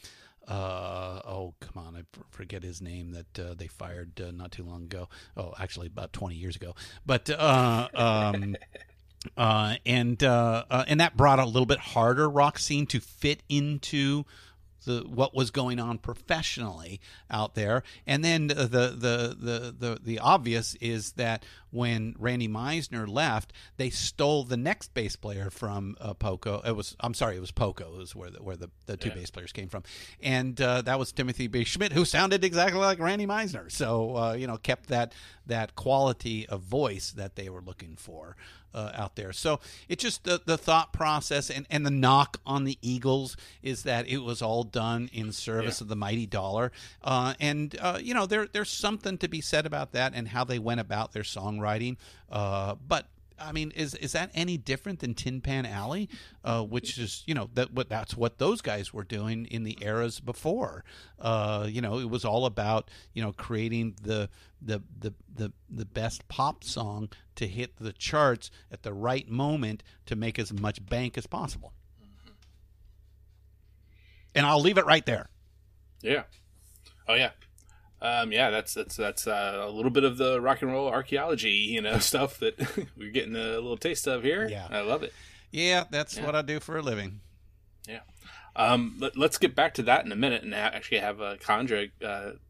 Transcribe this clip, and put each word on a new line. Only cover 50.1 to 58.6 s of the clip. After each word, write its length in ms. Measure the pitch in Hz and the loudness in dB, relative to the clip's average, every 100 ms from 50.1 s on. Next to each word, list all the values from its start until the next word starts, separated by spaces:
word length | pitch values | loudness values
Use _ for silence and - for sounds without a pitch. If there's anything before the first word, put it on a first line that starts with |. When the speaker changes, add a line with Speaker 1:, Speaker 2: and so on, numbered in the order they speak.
| 120 | -2
Speaker 1:
and 120 | 113 | -4
how 160 | 127 | -2
they 160 | 127 123 | -2 -2
went 200 | 110 117 | -2 -2
about 340 | 104 104 113 | -2 -4 -4
their 100 | 110 | -6
songwriting. 400 | 104 104 98 104 104 107 123 123 - - - | -6 -6 -6 -2 -2 -2 -2 -6 -14 -20 -8
Uh, 440 | 104 101 98 98 101 | -4 -2 -2 -4 -6
but 320 | 131 165 - - - - | -2 -2 -2 -20 -20 -18
I 120 | 151 | -8
mean, 200 | 156 156 | -6 -6
is, 240 | - 151 - | -4 -6 -4
is 180 | 139 | -4
that 180 | 165 180 | -2 -2
any 240 | 160 175 165 | -2 -2 -2
different 420 | 113 131 202 180 | -2 -6 -4 -6
than 140 | 123 | -6
Tin 260 | 113 127 131 | -4 -6 -4
Pan 260 | 135 135 120 | -2 -2 -4
Alley, 440 | 101 107 180 202 - - - | -6 -4 -4 -6 -10 -20 -10
uh, 180 | - 117 | -4 -2
which 340 | 107 120 123 - | -2 -4 -6 -6
is, 260 | 113 - - | -6 -6 -4
you 80 | |
know, 160 | 147 117 | -4 -2
that 200 | 117 120 | -2 0
what, 160 | 131 127 | -2 -4
that's 280 | 110 101 117 | -4 -6 -2
what 200 | 117 - | -2 2
those 240 | 147 226 | 0 0